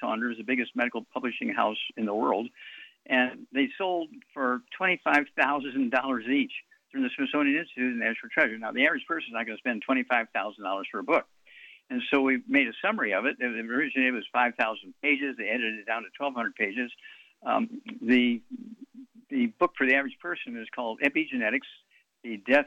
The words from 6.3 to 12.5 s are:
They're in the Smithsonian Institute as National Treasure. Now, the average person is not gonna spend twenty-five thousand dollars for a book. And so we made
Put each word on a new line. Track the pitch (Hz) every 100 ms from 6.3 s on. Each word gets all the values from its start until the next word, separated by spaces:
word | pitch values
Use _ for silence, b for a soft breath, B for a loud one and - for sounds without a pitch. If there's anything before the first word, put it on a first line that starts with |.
| 139 127 - - b b
They're | 139
in | 123
the | -
Smithsonian | 135 147 143 151
Institute | 170 - 127
as | 120
National | 113 113 117
Treasure. | - 127 113
Now, | 110
the | 113 147
average | 151 -
person | 165 123
is |
not | 117 113
gonna | 104
spend | 127 110 -
twenty-five | 131 120 123 113 120
thousand | 104 104 98
dollars | 98 95
for | 104
a |
book. | 92 160 - _ - B B B -
And | 127 117
so | 143
we | 135 127
made | 113